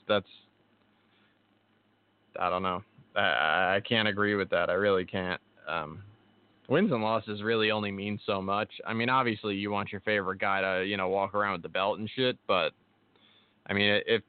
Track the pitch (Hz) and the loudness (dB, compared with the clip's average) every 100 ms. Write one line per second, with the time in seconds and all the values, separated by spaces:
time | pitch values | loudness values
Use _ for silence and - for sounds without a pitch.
0 | - 104 90 - _ _ _ _ _ _ | 0 0 0 -12 _ _ _ _ _ _
1 | _ _ _ _ _ _ _ _ _ _ | _ _ _ _ _ _ _ _ _ _
2 | _ _ _ - 90 90 95 90 - - | _ _ _ -4 -2 0 0 -2 -6 -20
3 | - - 101 64 78 80 92 98 113 117 | -8 -2 2 2 2 2 2 0 0 0
4 | 107 98 104 104 92 87 85 90 104 95 | 2 2 0 0 0 0 2 2 4 2
5 | 92 101 92 90 _ _ - 82 76 80 | 0 -4 -4 -6 _ _ -8 -6 -6 -10
6 | 101 - _ _ _ _ - 139 202 127 | -18 -20 _ _ _ _ -2 2 2 2
7 | 107 113 110 104 107 113 107 107 104 98 | 0 0 -2 -6 0 2 2 2 -2 -4
8 | 101 104 - 101 95 101 107 - - 113 | -6 -6 -2 -2 0 -2 -2 -6 -6 -2
9 | 117 131 120 107 110 101 101 101 101 101 | 0 2 2 -2 -2 -4 -2 -4 -4 -6
10 | - 104 92 95 104 98 95 92 95 101 | 0 0 0 -2 0 0 0 0 0 0
11 | 95 95 98 104 101 92 87 92 98 92 | 0 0 0 0 0 -2 -4 -2 0 -2
12 | 107 - 127 120 - 95 78 - _ _ | -4 -2 -2 -2 0 2 2 -2 _ _
13 | _ _ _ _ _ _ - 101 101 104 | _ _ _ _ _ _ -4 2 4 2
14 | - 110 | 2 0